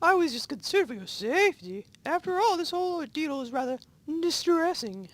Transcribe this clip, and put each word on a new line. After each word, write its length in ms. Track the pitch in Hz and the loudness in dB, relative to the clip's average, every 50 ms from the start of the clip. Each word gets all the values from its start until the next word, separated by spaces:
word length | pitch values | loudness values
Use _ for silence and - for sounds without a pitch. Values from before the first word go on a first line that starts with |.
I 140 | - 330 381 | 6 6 6
was 180 | 370 349 320 233 | 6 4 2 0
just 160 | 240 - - | -4 -6 -6
concerned 400 | - 220 - - - 392 381 226 | -8 -8 -8 0 2 2 2 2
for 60 | 247 | -2
your 120 | 214 190 | -10 -10
safety. 800 | 175 - - 190 214 262 349 392 403 359 - - 180 185 196 208 _ _ - _ | -10 -10 -6 -4 0 2 4 4 4 2 0 -8 -10 -10 -10 -10 _ _ -14 _
After 320 | - 302 359 349 370 370 359 | -2 -2 -2 0 0 0 2
all, 180 | 403 466 403 | 4 2 2
this 140 | 339 349 339 | 2 0 -2
whole 260 | - 349 359 370 359 | -2 -2 -2 0 -2
ordeal 440 | 349 311 247 - 302 311 311 277 277 | -4 -4 -6 -4 -4 -4 -2 -2 -4
is 120 | 262 240 233 | -4 -4 -4
rather 260 | 269 254 247 262 254 - _ _ _ _ - 302 330 | -4 -2 -2 -4 -6 -8 _ _ _ _ -6 -4 -2
distressing 880 | 330 349 320 - - - 349 330 320 339 359 - - 226 190 190 190 175 | 0 0 0 0 2 2 4 4 4 2 0 -2 -6 -8 -8 -10 -12 -16